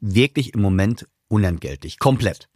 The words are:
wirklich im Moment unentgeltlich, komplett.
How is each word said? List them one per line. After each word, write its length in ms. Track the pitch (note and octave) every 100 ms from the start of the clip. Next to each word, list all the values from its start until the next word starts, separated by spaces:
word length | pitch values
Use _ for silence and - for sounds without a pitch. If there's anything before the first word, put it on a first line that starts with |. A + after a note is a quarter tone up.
wirklich 540 | G#2 G2 C#3 D3 B2
im 60 | G#2+
Moment 460 | G2+ F#2+ G2+ A#2 - _ -
unentgeltlich, 680 | G#2+ F#2+ E2+ - C#2+ - -
komplett. 500 | C#3 B2+ G#2 - -